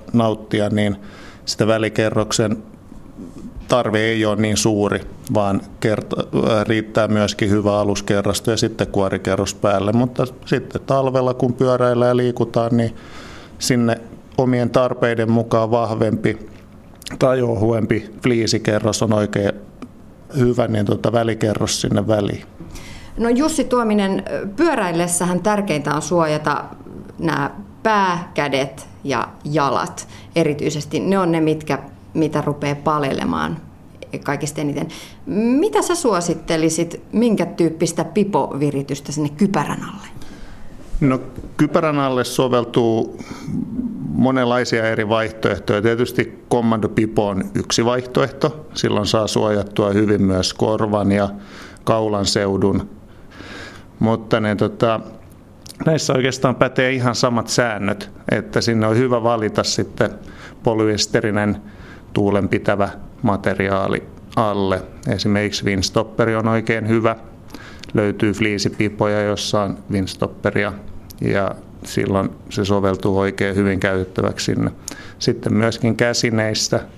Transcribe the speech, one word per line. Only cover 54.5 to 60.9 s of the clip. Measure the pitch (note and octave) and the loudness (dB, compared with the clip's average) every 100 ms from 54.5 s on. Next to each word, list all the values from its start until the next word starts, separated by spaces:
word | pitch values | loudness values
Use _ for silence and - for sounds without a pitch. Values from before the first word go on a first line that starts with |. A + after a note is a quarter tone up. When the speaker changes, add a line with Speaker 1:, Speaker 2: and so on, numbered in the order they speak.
| G#2 | 2
Speaker 1:
tota, | G#2 - A#2 A2 - - - - - - - - D#3+ | 0 2 0 0 -4 -16 -20 -20 -20 -20 -18 -4 0
näissä | D3+ - | 2 2
oikeastaan | C3 B2+ B2 C3 A#2+ | 2 0 2 0 2
pätee | C3 - B2+ | 2 4 2
ihan | C3 A#2+ | 2 0
samat | A2 C3 A#2 A2 | 2 2 0 0
säännöt, | - A#2+ G#2 G2+ G2+ - - - | 0 0 0 -2 -4 -8 -12 -2
että | A2 - A#2+ | -2 0 0
sinne | A#2 A2+ A2 | 2 2 4
on | A2 | 4
hyvä | B2+ A#2+ | 4 2
valita | A#2 A#2 G#2+ - | 2 2 2 0
sitten | G2+ - G2 - G#2 G#2 - - - - | 0 -2 -2 -2 -2 -4 -16 -18 -18 -4
polyesterinen | A#2+ A2 G#2+ | 0 2 2